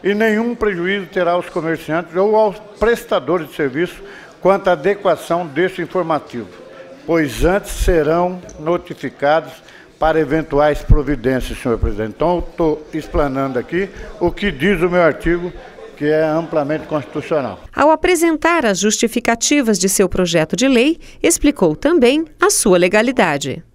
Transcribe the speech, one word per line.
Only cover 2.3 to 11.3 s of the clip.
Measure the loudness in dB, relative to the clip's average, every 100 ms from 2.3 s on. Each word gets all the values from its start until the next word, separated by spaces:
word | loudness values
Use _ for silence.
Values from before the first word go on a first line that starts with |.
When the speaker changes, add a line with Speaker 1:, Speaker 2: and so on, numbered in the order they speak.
| 4
Speaker 1:
aos | 2 -2 -16 -2
prestadores | 0 0 -2 -2 0 -2 -2
de | -4
serviço | -4 -2 -6 -6 -20 -20 -20 -2
quanto | 0 2 2
à |
adequação | 0 0 0 0 0 -2 -4 -2
desse | -2 -2 -2
informativo, | -6 -4 -2 -4 -4 -12 -12 -16 -20 -20 -20 -16 -2
pois | 0 0 0 0
antes | 0 -4
serão | -2 2 2 2 2 0 -4 -14 -10
notificados | -4 -4 -4 -10 -10 -2 2 2 0 -18 -20 -20 -20 _
para | 0 2
eventuais | 0 -2 0 2 2 0
providências, | 4 4 4 -2 0